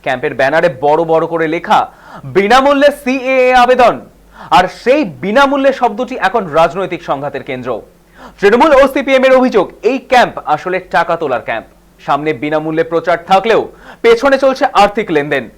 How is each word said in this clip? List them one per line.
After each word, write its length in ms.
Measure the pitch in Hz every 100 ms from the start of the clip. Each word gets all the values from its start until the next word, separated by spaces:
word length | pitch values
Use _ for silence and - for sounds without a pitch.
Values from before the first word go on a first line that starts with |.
ক্যাম্পের 320 | - 127 151
ব্যানারে 340 | 135 135 156 175 139
বড় 240 | 143 156
বড় 220 | 165 160 160
করে 220 | 165 160
লেখা, 420 | 165 170 185 110 _ - -
"বিনামূল্যে 640 | 139 131 202 247 277 277 285 285
সিএএ 480 | 247 262 254 262 254
আবেদন", 480 | 254 240 247 233 139 - _ _ - -
আর 140 | 165 180 -
সেই 200 | 226 285
বিনামূল্যে 680 | 240 131 185 226 277 277 269
শব্দটি 440 | 269 247 208 254 254
এখন 260 | 185 233 185
রাজনৈতিক 560 | 147 165 160 180 170
সংঘাতের 400 | - 143 143 139
কেন্দ্র। 400 | 120 127 123 110 - _ _ - - -
তৃণমূল 320 | 202 233 311
ও 160 | 269 269
সিপিএম 360 | 285 269 262
এর 80 | 262
অভিযোগ, 400 | 262 254 214 247 -
এই 160 | 208 262
ক্যাম্প 420 | - 247 196 - -
আসলে 320 | 151 185 180
টাকা 380 | 180 180 165 139
তোলার 260 | 147 120
ক্যাম্প। 240 | - 113 98 _ _ _ -
সামনে 260 | 143 151
বিনামূল্যে 520 | 156 147 156 156 160
প্রচার 340 | 165 165 165 170 -
থাকলেও 420 | 190 208 190 - - - -
পেছনে 360 | 233 233 277 269
চলছে 260 | 269 262 269
আর্থিক 380 | - 202 202 208
লেনদেন। 380 | 156 143 143 113